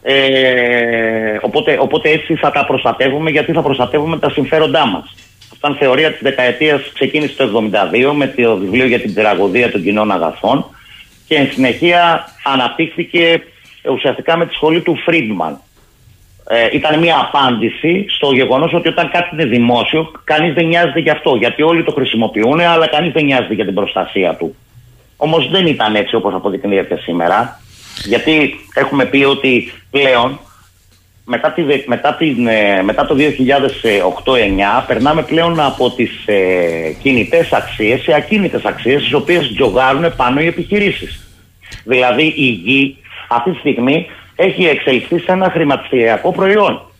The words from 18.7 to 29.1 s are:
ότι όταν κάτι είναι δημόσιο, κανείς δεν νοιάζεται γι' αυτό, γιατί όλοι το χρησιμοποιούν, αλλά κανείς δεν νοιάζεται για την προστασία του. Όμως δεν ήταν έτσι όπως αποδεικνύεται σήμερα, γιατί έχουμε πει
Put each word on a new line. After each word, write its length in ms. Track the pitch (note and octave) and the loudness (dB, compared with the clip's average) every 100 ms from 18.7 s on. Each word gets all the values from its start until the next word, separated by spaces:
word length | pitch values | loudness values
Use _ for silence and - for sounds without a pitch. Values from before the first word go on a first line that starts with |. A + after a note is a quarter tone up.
ότι 160 | E3+ - | 0 0
όταν 220 | - E3 | -2 0
κάτι 180 | F3 F3 | -2 -2
είναι 120 | D#3 | -4
δημόσιο, 680 | D3 A#2+ A#2+ A#2+ G#2+ D#3+ D#3+ - | 0 2 4 2 2 -2 -4 -10
κανείς 300 | - D3+ E3 | -2 0 2
δεν 120 | D3 E3 | 0 2
νοιάζεται 340 | E3+ E3+ C#3 | 2 2 0
γι' 100 | D3+ | 0
αυτό, 260 | D3+ - B2+ | 0 2 2
γιατί 260 | A#2 - | 0 2
όλοι 220 | D#3 E3+ | 2 2
το 80 | D#3+ | 0
χρησιμοποιούν, 680 | C#3+ C3 A2+ A2 G#2+ A2+ D#3 | -2 -2 0 -2 0 0 2
αλλά 260 | F3 E3 D#3+ | 2 2 2
κανείς 260 | D3+ F3 | 0 0
δεν 120 | D3 | 0
νοιάζεται 300 | D3 C3 G#2+ | 0 0 -2
για 100 | G#2 | -2
την 100 | G2+ | -2
προστασία 600 | F#2+ G2+ - F2+ - F2+ | -2 -2 -4 -4 -2 -2
του. 220 | D#2+ E2 - _ - - _ _ _ | -2 -6 -8 _ -20 -20 _ _ _
Όμως 340 | D#3 D#3+ C#3 | 0 0 0
δεν 160 | F#3+ F3 | 0 0
ήταν 280 | C3+ A2 | 0 0
έτσι 200 | G#2+ G2+ | 0 0
όπως 200 | A#2 G2+ | -2 -2
αποδεικνύεται 640 | F#2 G2 F#2 G2+ G2 F2+ D#2+ | -2 -4 -4 -2 -2 0 -6
σήμερα, 640 | - F2 E2+ G2+ A#2 - - - - - | -4 -2 0 0 -2 -8 -20 -20 -20 -14
γιατί 500 | G2+ A#2 D#3 D#3 C#3 - - | -2 -2 2 2 0 -4 -8
έχουμε 300 | - C3+ C#3 | -4 -2 0
πει 200 | B2+ | 0